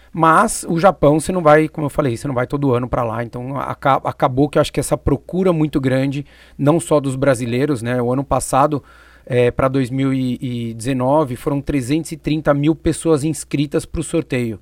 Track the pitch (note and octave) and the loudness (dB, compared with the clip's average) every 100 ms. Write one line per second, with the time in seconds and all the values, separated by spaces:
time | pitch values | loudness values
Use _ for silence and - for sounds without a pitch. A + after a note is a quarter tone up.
0 | - F3+ - D#3+ A3 - - E3 F#3 D#3+ | -12 0 4 6 4 -2 -4 2 2 4
1 | C#3+ D#3 - F#3 D3+ D3+ D#3 - D3 - | 4 4 0 2 6 6 4 -2 -4 -2
2 | C#3+ A#2 D3 B2 B2 C#3+ C#3+ A#2+ B2 C3 | -2 -2 -4 -4 -4 -2 0 0 0 -2
3 | A#2 A2 A#2 B2 B2+ C3+ C3 B2+ C#3 C3+ | -2 -4 -8 -10 -10 -8 -8 -2 0 0
4 | - - D#3 B2+ D3 D#3+ C#3+ - - D3+ | 0 -2 0 2 2 2 0 -2 -2 -2
5 | - C#3 - F3 F#3+ E3 D#3 D3 C3 C3 | 0 -2 -2 -2 0 2 0 0 0 0
6 | C#3 C#3 C#3 - - - C#3 D#3+ - D3+ | 0 -4 -10 -16 -20 -2 2 2 2 0
7 | C3+ C3 C#3 A#2+ A#2+ B2 D3 B2+ A#2+ B2+ | 0 0 0 2 0 -2 0 -2 -2 -2
8 | A#2+ B2+ C3+ C3 - C3 D3+ C#3+ - - | -2 -2 -2 -4 0 2 2 0 -8 -18
9 | - - - B2 B2 - C3+ C3+ B2 C3+ | -20 -20 -2 2 2 2 0 0 -2 -2
10 | C3+ C3+ B2+ B2 C3 A#2+ A#2 A2+ A2+ C3 | -2 0 -2 -4 -6 -6 -6 -6 -4 -2
11 | B2+ D3+ C#3 B2 D#3 C#3+ - C#3+ A#2+ D#3 | 2 2 0 -4 -4 -4 -2 -2 0 -2
12 | D#3+ D#3 - D#3 D3+ C#3+ D3 D#3 E3+ D3 | -2 -6 -2 0 2 2 2 0 0 -2
13 | E3 D3+ D3+ C#3+ - C#3+ D3 D#3+ - E3+ | 2 2 0 -4 -4 -4 -2 -4 -4 -6
14 | D3 E3 D#3 C3 A#2 G#2 | -4 -4 -2 -4 -4 -6